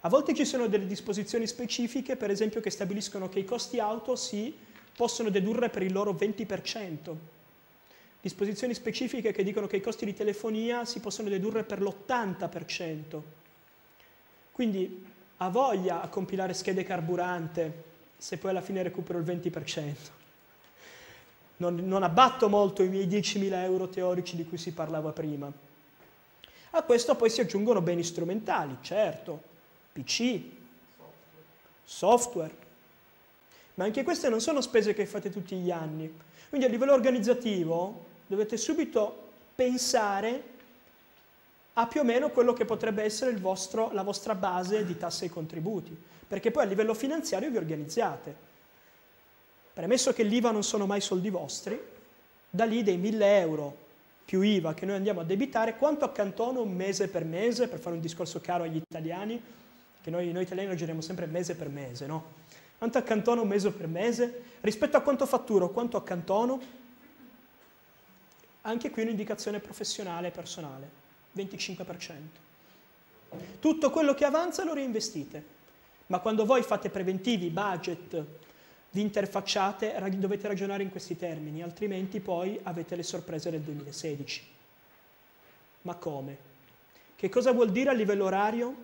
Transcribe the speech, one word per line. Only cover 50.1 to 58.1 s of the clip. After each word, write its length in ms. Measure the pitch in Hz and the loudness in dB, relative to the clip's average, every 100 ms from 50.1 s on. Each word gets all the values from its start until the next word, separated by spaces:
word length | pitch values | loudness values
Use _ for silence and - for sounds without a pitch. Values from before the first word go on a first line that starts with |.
che 120 | - | 4
l'iva 280 | 214 240 233 | 4 4 4
non 120 | 220 | 2
sono 220 | 202 220 196 | 0 0 0
mai 160 | 202 | 0
soldi 280 | 196 185 196 | 0 0 0
vostri, 500 | 190 143 - - 240 - - - - _ _ _ | -2 -4 -8 -6 -8 -8 -20 -20 -20 _ _ _
da 160 | 180 226 | 2 2
lì 180 | 226 | 4
dei 140 | 202 175 | 4 4
mille 420 | 202 214 202 202 | 2 4 8 8
euro 460 | 165 156 143 - - - _ _ - | 6 0 -4 -10 -20 -20 _ _ -2
più 160 | 190 | 4
iva 320 | 202 202 160 | 6 6 2
che 120 | 156 185 | -2 -2
noi 100 | 196 | 0
andiamo 260 | 202 185 | 0 0
a 20 | |
debitare, 540 | 165 190 277 226 226 226 | 0 0 2 2 0 2
quanto 260 | 285 294 | 2 4
accantono 640 | 285 - 202 - 233 254 220 | 0 0 -2 0 -2 0 -2
mese 420 | 180 190 190 196 | -2 -2 0 0
per 160 | 175 | 0
mese, 440 | 160 165 226 233 240 | -2 0 0 2 0
per 120 | 180 | -2
fare 160 | - 170 | -6 -4
un 60 | |
discorso 400 | 165 | -6